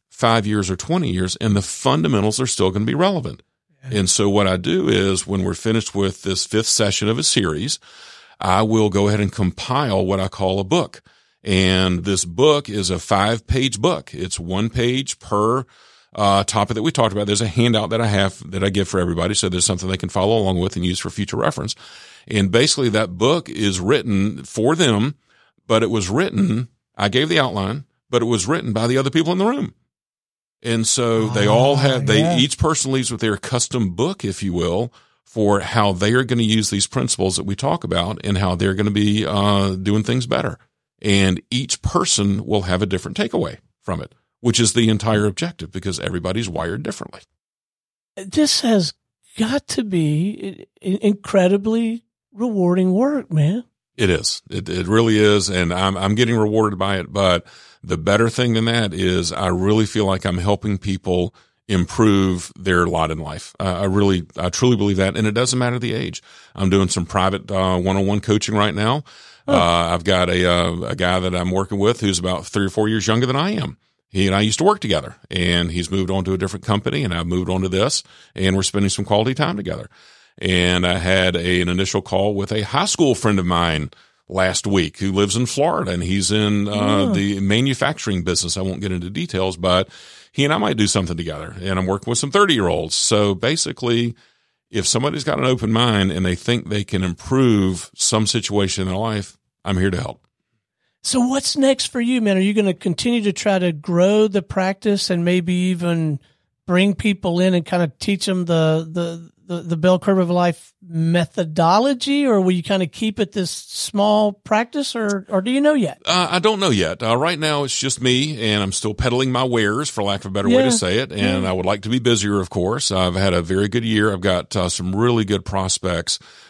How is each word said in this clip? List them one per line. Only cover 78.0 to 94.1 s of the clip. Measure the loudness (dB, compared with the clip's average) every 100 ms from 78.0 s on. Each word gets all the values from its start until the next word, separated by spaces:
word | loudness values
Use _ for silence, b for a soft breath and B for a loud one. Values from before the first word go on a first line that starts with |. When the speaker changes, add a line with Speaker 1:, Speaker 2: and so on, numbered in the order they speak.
| -8 b b
Speaker 1:
and | b 0 0
we're |
spending | 0 -2 -2
some | -2
quality | 0 0 0
time | -2 -4 -4
together. | -6 -8 -10 b b b b b
And | 0 2 4 2 2
I | 0
had | 0 2 2 0
a, | 0 0
an | 0
initial | 0 -2 -2
call | -2 -2 0
with | -2 -4
a | -4
high | -2 -2 -2
school | 2 2
friend | 2 2 2
of | 2
mine | 2 2 0 -4 -10 b b b
last | 0 0 0 0
week | 0 0 -2
who | -2
lives | 0 0 0
in | -2
Florida, | 0 0 0 -2
and | -4
he's | -2 -2 0
in, | 0 0 0 -2
uh, | -2 0 2 2
Speaker 2:
Oh. |
Speaker 1:
the | 2 0 0
manufacturing | 0 2 0 0 -2 -2 -4 -4
business. | -2 -2 -2 -4
I |
won't | -4 -4
get | -4
into | -6 -6
details, | -6 -6 -2 -2 -2
but | 2 2 0 B B B B
he | 0 0
and |
I | 2
might | 0 2
do | 2
something | 2 -2 -4
together. | -6 -8 -10 -10
And | -4 -2
I'm | 0
working | -2 -2
with | -4
some | 0
thirty-year-olds. | 2 4 4 2 0 -2 -2
So | 0 2 2 0
basically, | -2 -2 -4 -4 -2 0 0